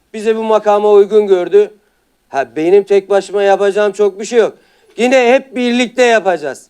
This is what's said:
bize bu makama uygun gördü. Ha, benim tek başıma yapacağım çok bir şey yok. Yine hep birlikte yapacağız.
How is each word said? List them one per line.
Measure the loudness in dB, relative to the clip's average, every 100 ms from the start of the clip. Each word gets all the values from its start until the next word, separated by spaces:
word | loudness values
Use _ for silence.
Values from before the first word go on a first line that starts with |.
| _
bize | -8 -4 -4
bu |
makama | -2 -2 0 0 4
uygun | 4 4 2 2
gördü. | 0 2 0 0 -6 _ _ _ _ _
Ha, | -8 -6 -4
benim | 2 2
tek | 2 0 0
başıma | -4 -2 -2
yapacağım | 0 0 0 0 -2
çok | -2 -4 -4
bir |
şey | -4 -2
yok. | -2 -4 _ _ _ -4
Yine | 0 2 2
hep | 0 -2 -6
birlikte | -2 -2 -2 0
yapacağız. | 2 2 0 -4 -6 -12